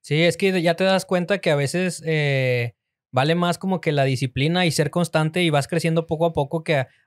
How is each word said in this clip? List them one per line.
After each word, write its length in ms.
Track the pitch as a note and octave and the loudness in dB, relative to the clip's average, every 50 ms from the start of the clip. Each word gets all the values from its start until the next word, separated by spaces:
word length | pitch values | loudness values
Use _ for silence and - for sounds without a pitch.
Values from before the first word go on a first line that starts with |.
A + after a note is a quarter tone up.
| - | -6
Sí, 180 | - C#3+ D#3 E3+ | -2 0 2 2
es 140 | E3+ E3 | 2 2
que 240 | E3 G3+ F#3+ F#3 F#3 | 2 0 0 0 2
ya 140 | D#3+ F3 E3+ | 2 0 0
te 100 | E3+ F#3+ | 2 2
das 220 | F#3+ F#3+ F#3 - | 2 2 0 0
cuenta 320 | - F#3+ F3+ F3 D#3+ G3+ F#3 | 0 -2 -2 0 0 -2 -2
que 120 | - F3 | 0 0
a 60 | D3+ | 0
veces, 460 | C#3+ C#3 C3+ - C4+ C#4 F3+ - - D3 | 2 0 0 -2 -2 -2 -2 -4 -6 -4
eh, 680 | E3 D#3+ D3+ D3 C#3+ C#3 C3+ C3 B2+ B2 B2 A#2+ A#2 - _ _ _ _ _ _ _ - | -2 -2 0 0 0 0 0 0 0 0 0 -2 -4 -6 _ _ _ _ _ _ _ -2
vale 220 | B2+ C#3 D3+ E3+ | 0 2 2 2
más 220 | F3 F3 F3 E3+ - | 0 0 0 -2 -2
como 220 | - F#3+ F#3+ E3 | -4 -4 -4 -2
que 120 | - E3 D3+ | -2 0 0
la 100 | C#3+ C3+ | 2 2
disciplina 640 | C3+ C3+ A#2+ C3+ B2 - B2+ C#3 D#3 F3 F3+ F3+ | 2 0 0 -2 -4 -2 -2 0 0 2 2 0
y 60 | E3 - | 0 2
ser 180 | - D3+ C#3+ | 0 -2 -2
constante 520 | - F3 F3 - - D#3 D#3 D#3 D#3+ F3+ F3+ | 0 -2 -2 0 0 0 0 0 0 0 0
y 60 | E3 | 2
vas 180 | D3 C#3+ C3+ - | 2 0 0 0
creciendo 380 | F3 E3 - E3 D#3+ E3+ D#3+ - | -2 -2 0 0 0 0 -2 -2
poco 160 | E3 D3+ E3+ | -2 0 0
a 60 | E3+ E3 | 0 0
poco 320 | D#3+ C#3+ - - E3 D#3 | -2 -4 -4 -4 -6 -2
que 100 | - D#3 C3+ | 0 0 0
a, 100 | B2+ - _ _ _ | 0 -4 _ _ _